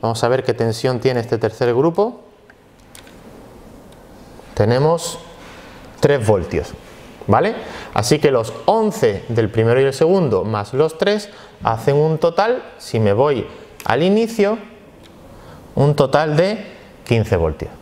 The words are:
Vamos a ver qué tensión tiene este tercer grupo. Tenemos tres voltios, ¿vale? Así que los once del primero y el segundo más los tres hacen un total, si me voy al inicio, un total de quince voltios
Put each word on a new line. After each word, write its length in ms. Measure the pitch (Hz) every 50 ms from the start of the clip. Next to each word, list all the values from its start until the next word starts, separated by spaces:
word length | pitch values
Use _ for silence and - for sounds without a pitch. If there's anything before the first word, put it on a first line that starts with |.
Vamos 220 | - 113 113 113 -
a 40 | 120
ver 160 | 123 131 120
qué 100 | - 117
tensión 460 | - 117 113 110 - - 131 127 120
tiene 220 | 107 131 127 120
este 160 | 113 117 - 113
tercer 360 | - 110 - - 127 120 120
grupo. 480 | 120 143 170 165 180 208 233 240 - - - - - - - - _ _ - - _ - - - - - - - - - - - - - - - - - - - - - - - - - - - - - - - - - - -
Tenemos 680 | - 107 107 120 127 143 156 165 165 - - - - - - - - - - - - - - - - - - - -
tres 260 | - - 143 139 110 104
voltios, 460 | 107 95 82 - - 78 - - - - - - - - - - - - -
¿vale? 300 | - 101 120 160 208 233 - - - - - - - -
Así 260 | - 107 - 156 151
que 100 | 151 151
los 240 | 135 120 113 113 - - -
once 580 | - 202 226 220 214 - - - 113 101 92 - -
del 200 | 120 113 110 101
primero 300 | 107 110 110 117 120 131
y 60 | 135
el 80 | 139 131
segundo 500 | - 160 160 185 196 175 131 98 95 87
más 300 | 104 110 104 101 - -
los 240 | 131 151 160 160 -
tres 320 | - 196 208 214 208 - - - - - - - -
hacen 320 | - 113 113 - - 139
un 240 | 147 151 160 160 151
total, 440 | - 170 170 - 202 226 247 254 - - - -
si 220 | - - - 113
me 140 | 110 101 101
voy 340 | 107 135 151 143 117 - - - - - - - - -
al 180 | - 113 127 160
inicio, 560 | 185 202 220 233 220 226 - 202 196 220 226 - - - - - - - - - - - - - - - - - - - - - - -
un 220 | - 139 143 147
total 400 | 147 143 131 - 143 156 160 151
de 300 | 151 175 190 214 220 - - - - - - - - -
quince 320 | - 120 113 104 - 107 90
voltios 340 | 82 78 78 - 78 76 - -